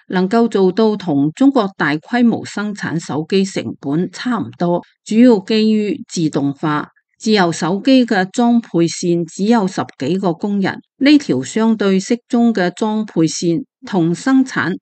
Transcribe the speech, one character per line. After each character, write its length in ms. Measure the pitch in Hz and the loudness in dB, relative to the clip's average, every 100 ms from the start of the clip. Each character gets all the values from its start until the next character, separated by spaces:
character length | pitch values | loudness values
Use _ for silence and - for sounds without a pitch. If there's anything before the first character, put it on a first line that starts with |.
| - | -6
能 200 | 190 185 | -2 0
夠 200 | 226 233 | 2 0
做 240 | 220 190 | 2 2
到 240 | 185 220 214 | 2 0 0
同 340 | 180 143 143 | -2 0 0
中 180 | 160 269 | 2 2
國 200 | 269 196 - | 4 0 -2
大 180 | 165 | -4
規 300 | 151 - 240 | -4 -4 0
模 200 | 240 - | 2 0
生 300 | - - 208 | -4 -8 -8
產 240 | 208 - 160 | -8 -6 -6
手 260 | - 139 160 | -6 -6 -2
機 160 | 190 | -2
成 180 | 190 - - - | -2 -4 -8 -8
本 300 | 139 147 185 | -4 -4 -4
差 280 | - 247 233 | -6 -6 -4
唔 120 | 117 - | -6 -4
多， 240 | 175 170 - _ | -2 -2 -4 _
主 140 | - 214 | -2 4
要 180 | 247 220 | 6 6
基 340 | 190 220 220 | 2 0 2
於 300 | 214 208 - - | 0 -2 -6 -8
自 200 | - 156 | -4 -2
動 220 | 151 139 | 0 -2
化。 360 | 139 156 147 - _ _ _ | -2 -4 -4 -6 _ _ _
自 120 | - | 0
由 220 | 214 175 | 2 2
手 280 | 160 160 196 | 0 -2 -2
機 200 | 208 262 | 2 4
嘅 240 | 240 208 190 | 4 0 -2
裝 280 | - 240 240 | 0 2 2
配 200 | 226 180 | 0 0
線 440 | 170 - 180 170 165 | 0 0 -2 -2 -2
只 120 | - | -2
有 240 | 196 233 185 | 0 2 0
十 120 | - 123 - | -4 -8 -6
幾 200 | 135 185 | -4 -2
個 140 | 196 | -2
工 280 | 165 208 202 | -2 -4 -2
人， 160 | 185 - - - | -2 -4 -12 -2
呢 200 | 269 294 | 4 4
條 220 | - 131 | 2 -4
相 360 | 131 - 226 220 | -2 -2 0 2
對 240 | 202 190 | 2 0
適 180 | 190 240 - | 0 -4 -2
中 260 | 240 233 | 0 2
嘅 200 | 220 175 | 2 -2
裝 320 | - 220 214 208 | -2 -4 -4 -4
配 140 | - | 0
線 420 | 160 - 170 165 - _ 254 | 0 0 -2 -2 -4 _ -6
同 260 | 196 165 | 0 0
生 320 | 175 - 269 | 0 0 2
產 280 | 262 - 131 185 | 2 -2 -4 -4